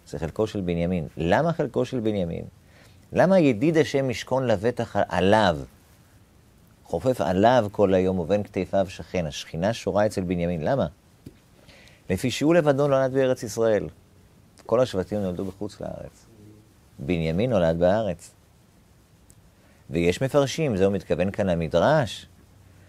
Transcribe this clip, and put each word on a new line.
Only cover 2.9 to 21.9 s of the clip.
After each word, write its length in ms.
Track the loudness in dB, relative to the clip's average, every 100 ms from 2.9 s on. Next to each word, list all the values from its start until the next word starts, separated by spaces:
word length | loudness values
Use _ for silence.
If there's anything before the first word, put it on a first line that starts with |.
| -20 -6
למה 260 | 2 4 4
ידיד 380 | 4 2 2 2
השם 320 | 2 0 -2
ישכון 380 | -4 -4 -2 0
לבטח 480 | 0 0 -2 -4 -2 -2
עליו? 500 | 0 4 4 4 0 -6 -18 _ _ _ -20 _ _ _ _ _ _ -8
חופף 360 | -4 -2 0
עליו 460 | 0 4 4 4 2
כל 220 | 2 2
היום 260 | 4 2 -2
ובין 240 | 0 -2
כתפיו 420 | -2 -6 -2 -2 -2
שכן. 360 | -6 -8 -6 -4
השכינה 480 | -8 -10 -4 -4
שורה 320 | -2 -2 0 0
אצל 160 | 0
בנימין. 400 | -4 -2 -2 -2
למה? 260 | -2 -2 -4 -8 _ _ -20 -20 _ _ -20 -20 -20 -16 -6
לפי 220 | -4 -4
שהוא 240 | -2 2 4
לבדו 320 | 4 2 2
נולד 260 | 2 2
בארץ 300 | 2 0 0
ישראל. 440 | -4 0 2 2 -2 -12 _ _ _ _ _ _ -2
כל 140 | 0
השבטים 400 | 0 -2 -4 -4
נולדו 260 | -4 -4 -8
בחוץ 360 | -8 -12 -10
לארץ. 440 | -12 -12 -16 -20 -20 -20 -20 -20 -20 _ _ -12
בנימין 500 | -4 -2 0 0 0
נולד 300 | 2 2 2
בארץ. 520 | 2 2 -2 -6 -12 _ _ _ _ _ _ _ _ _ _ -20 _ _ _ _ -6
ויש 320 | 0 2 2
מפרשים, 560 | 0 2 0 0 -2 2
זהו 140 | 2
מתכוון 400 | 0 -2 -2 -2
כאן 160 | -2 0
למדרש, 800 | 0 0 2 4